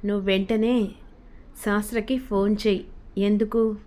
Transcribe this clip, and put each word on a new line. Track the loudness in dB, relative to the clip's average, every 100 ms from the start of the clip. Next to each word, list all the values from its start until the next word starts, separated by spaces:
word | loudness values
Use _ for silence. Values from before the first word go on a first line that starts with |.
| -2
నువ్వు | -2 2
వెంటనే | 2 2 0 2 2 0 -6 -20 -20 -20 -20 -20 -8 -2
శాస్త్రకి | 0 0 -4 -2 -4
ఫోన్ | -2 0 2 2 2
చెయ్యి." | 0 -2 -16 -12 -2
"ఎందుకు?" | 2 2 2 2 0 -2